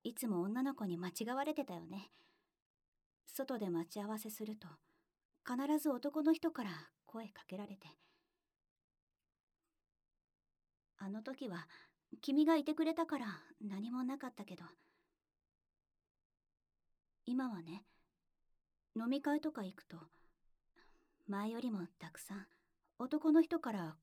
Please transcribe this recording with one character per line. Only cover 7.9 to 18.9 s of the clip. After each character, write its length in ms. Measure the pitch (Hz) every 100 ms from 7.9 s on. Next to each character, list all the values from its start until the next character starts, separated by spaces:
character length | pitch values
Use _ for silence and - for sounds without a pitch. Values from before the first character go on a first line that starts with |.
| - _ _ _ _ _ _ _ _ _ _ _ _ _ _ _ _ _ _ _ _ _ _ _ _ _ _ _ _ _ -
あ 100 | 196
の 140 | 214
時 260 | 220 269 254
は、 180 | 170 - - - _ _ -
君 240 | - 277 311
が 120 | 320
い 60 |
て 120 | 294 311
く 100 | 320
れ 80 |
た 140 | 330 330
か 100 | 277
ら 80 | 220 170 - -
何 300 | 208 196 226
も 140 | 247
な 160 | 254 277
か 80 | 254
っ 60 | -
た 100 | 196
け 100 | 175
ど。 80 | 170 - _ _ _ _ _ _ _ _ _ _ _ _ _ _ _ _ _ _ _ _ _ _ _ _ -
今 240 | 247 254
は 140 | 190
ね、 220 | 165 196 - _ _ _ _ _ _ _ _ _ _